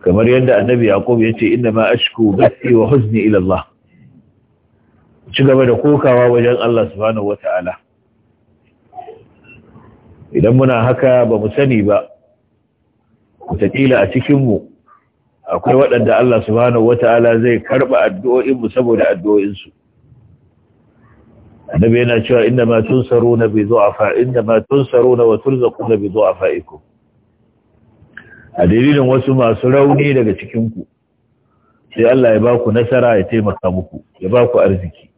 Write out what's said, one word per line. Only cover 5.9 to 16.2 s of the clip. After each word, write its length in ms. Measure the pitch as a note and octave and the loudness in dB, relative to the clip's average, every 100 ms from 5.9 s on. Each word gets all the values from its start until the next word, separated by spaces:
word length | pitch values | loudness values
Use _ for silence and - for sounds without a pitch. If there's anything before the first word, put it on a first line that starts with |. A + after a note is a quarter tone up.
| D3 C#3+ B2 B2 | 2 2 2 4
wajen 280 | A#2+ A#2+ B2 | 2 2 0
Allah 300 | A2+ A#2 G#2 | 0 -2 -2
subhanahu 340 | G2 A2 A2 G2+ | -4 -4 -4 -6
wa 40 | G#2 | -6
ta'ala. 380 | - F2 F2+ - _ _ _ _ _ _ _ _ _ _ _ F#5 - A4 _ _ _ C6+ _ - - _ _ - - | -6 -6 -8 -14 _ _ _ _ _ _ _ _ _ _ _ -20 -20 -20 _ _ _ -20 _ -20 -20 _ _ -20 -8
Idan 240 | - A2 B2 | 0 2 4
muna 240 | C3 A#2+ | 2 2
haka 420 | A#2 B2+ C3 C3 A#2 | 0 0 2 2 2
ba 120 | A2 | 0
mu 120 | G#2+ B2 | -2 -2
sani 260 | C#3 A#2 | 0 0
ba, 280 | G2+ G#2 - _ _ _ _ _ _ _ _ _ _ _ _ _ - | 0 0 -2 _ _ _ _ _ _ _ _ _ _ _ _ _ -12
wataƙila 540 | F#2+ G2 B2 C3+ B2 | -4 -4 0 0 2
a 60 | G2 | 0
cikinmu 500 | C3+ B2+ C#3+ C3 G2+ - _ _ _ _ _ _ _ - | -2 0 0 2 -2 -6 _ _ _ _ _ _ _ -8
akwai 240 | - - B2+ | -6 0 2
waɗanda 420 | C#3 A#2+ A2+ | 2 2 0
Allah 260 | A2 | 2